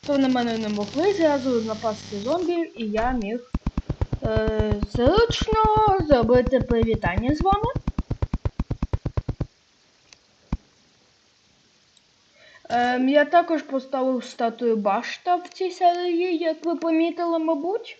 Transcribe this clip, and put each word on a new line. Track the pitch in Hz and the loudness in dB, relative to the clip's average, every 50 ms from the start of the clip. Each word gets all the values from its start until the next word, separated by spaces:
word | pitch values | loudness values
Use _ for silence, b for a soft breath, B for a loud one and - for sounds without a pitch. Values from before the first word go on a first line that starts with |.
| - | -4
то | - 285 277 | -2 0 2
на | 269 262 | 2 2
мене | 254 247 240 233 226 220 | 2 0 0 0 -2 -4
не | 220 214 | -4 -4
могли | 208 208 208 202 - 262 330 403 392 | -4 -4 -4 -4 -4 0 0 0 2
зразу | 392 330 311 294 277 247 269 247 233 220 | 2 2 2 2 2 0 0 -2 0 -2
напасти | 220 220 214 226 226 208 214 - - 208 202 | -2 -6 -4 -4 -4 -4 -6 -10 -10 -10 -8
зомбі, | 202 240 302 359 370 311 349 339 330 - - | -4 -2 -2 -2 0 0 0 -2 -2 -4 -6
і | - 226 214 | -8 -6 -4
я | 208 214 226 247 262 | -2 -2 0 0 -2
міг, | 247 202 196 226 247 240 - - - - - - - - - - - - - - - - | -2 -4 -4 -6 -8 -8 -8 -8 -4 -4 -4 -4 -4 -6 -6 -6 -6 -4 -4 -4 -4 -2
е, | 226 220 220 220 220 220 214 214 214 214 208 214 - - | 0 0 0 0 0 0 0 0 0 0 -2 -4 -4 -2
зручно | 240 240 262 349 427 480 466 440 - - - 440 440 440 440 427 427 427 427 381 381 | 2 4 4 6 4 4 2 2 -4 -2 0 2 2 4 4 4 4 4 4 4 2
зробити | 339 302 285 240 226 220 247 247 240 247 262 247 | 4 4 4 4 6 4 4 4 4 4 2 0
привітання | - - 240 226 226 226 220 214 - 175 180 202 220 254 302 | 2 2 0 0 2 0 0 0 0 -2 -2 0 0 0 0
з | 302 | 0
вами. | 339 381 392 415 427 466 539 - - - - - - _ - - - - - - _ - _ _ - _ - - - - - - _ - - - - - - _ - - _ _ _ _ _ _ _ _ _ _ _ _ - _ _ _ _ _ _ _ - - _ _ _ _ _ _ _ _ _ _ _ _ _ _ _ _ _ _ _ _ _ _ _ _ _ _ _ _ _ _ _ _ _ _ B B B B B B B - | 2 2 2 2 0 -2 -4 -4 -6 -6 -6 -6 -6 _ -4 -6 -6 -4 -4 -6 _ -6 _ _ -6 _ -4 -6 -6 -6 -6 -6 _ -4 -6 -6 -4 -4 -6 _ -8 -10 _ _ _ _ _ _ _ _ _ _ _ _ -20 _ _ _ _ _ _ _ -8 -8 _ _ _ _ _ _ _ _ _ _ _ _ _ _ _ _ _ _ _ _ _ _ _ _ _ _ _ _ _ _ _ _ _ _ B B B B B B B -2
Ем, | - 240 240 247 247 254 254 262 | 0 0 2 2 2 2 2 4
я | 285 294 294 | 6 4 4
також | 294 320 349 339 339 330 294 - | 6 4 4 4 4 0 -2 -2
поставив | - 269 269 262 269 - 262 254 262 262 247 - | -4 -6 -6 -4 -4 -4 -2 0 0 0 -2 -4
статую | - - - 247 226 226 226 247 233 226 | -8 -6 -4 -4 -4 -2 -2 0 0 0
башта | 220 202 202 196 226 240 - - - _ 359 359 | 2 2 0 0 0 -2 -6 -12 -8 _ 0 0
в | 349 359 359 | 0 0 -8
цій | - - 381 370 | -8 -6 -6 -6
серії, | 359 - 370 349 349 349 359 359 339 330 359 370 349 311 | -2 2 2 2 2 2 -2 0 0 0 0 0 -2 -2
як | 349 320 320 311 - | 0 -2 -4 -2 -2
ви | 330 339 | -4 -4
помітили, | 320 330 330 320 320 330 339 330 339 349 339 330 330 | -2 0 0 2 2 2 0 0 -2 -2 -2 0 0
мабуть. | 320 320 330 285 294 339 403 466 - - - - | 0 0 -2 -2 -2 -4 -4 -4 -6 -10 -20 -20